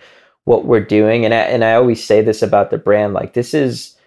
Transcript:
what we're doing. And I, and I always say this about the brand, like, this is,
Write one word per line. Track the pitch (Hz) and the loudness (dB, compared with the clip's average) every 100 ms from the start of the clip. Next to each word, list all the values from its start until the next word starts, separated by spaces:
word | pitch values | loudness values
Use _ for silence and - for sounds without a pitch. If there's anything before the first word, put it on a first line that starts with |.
| _ _ _ _ | _ _ _ _
what | - 117 | -2 0
we're | - 117 | 2 -2
doing. | 101 104 107 117 | 2 2 2 2
And | 113 | 0
I, | 113 | 0
and | 107 123 | 0 0
I | 113 | 2
always | 113 123 113 | 2 2 -2
say | - 107 | 0 2
this | 110 107 | 2 -2
about | 104 101 98 | 0 0 0
the | - | -2
brand, | - 104 104 | 0 0 0
like, | 98 - | -4 -6
this | - 120 | -6 -4
is, | 151 135 117 - _ | -2 -2 -4 -12 _